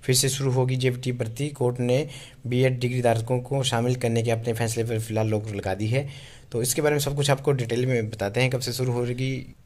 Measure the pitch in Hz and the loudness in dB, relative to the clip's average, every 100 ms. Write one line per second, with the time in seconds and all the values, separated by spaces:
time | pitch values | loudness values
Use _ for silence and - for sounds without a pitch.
0 | - 127 139 131 135 127 127 127 127 123 | 2 2 2 0 0 2 2 2 0 0
1 | 127 123 113 117 143 147 123 123 123 123 | -4 -4 -4 -4 -6 0 -2 0 2 2
2 | 151 - - - 120 123 131 127 123 123 | 0 -8 -18 -12 -2 2 4 2 -2 2
3 | 120 113 113 127 123 139 127 117 120 123 | 4 2 2 -2 0 -2 0 2 2 2
4 | 117 117 113 113 117 110 113 117 113 110 | 2 2 2 0 0 -2 -2 0 0 -2
5 | 110 110 110 107 107 101 98 95 107 120 | -2 0 2 0 -2 -4 -4 -2 0 0
6 | - - - - - - 123 - 151 147 | -2 -10 -18 -20 -8 -2 0 2 2 2
7 | 143 143 139 135 151 135 117 120 127 123 | 0 0 2 2 2 0 0 0 2 0
8 | 107 110 98 113 127 127 127 117 127 120 | -2 -2 -2 2 0 0 -4 -4 -2 0
9 | 120 123 131 131 131 - | -2 -2 -4 -4 -10 -18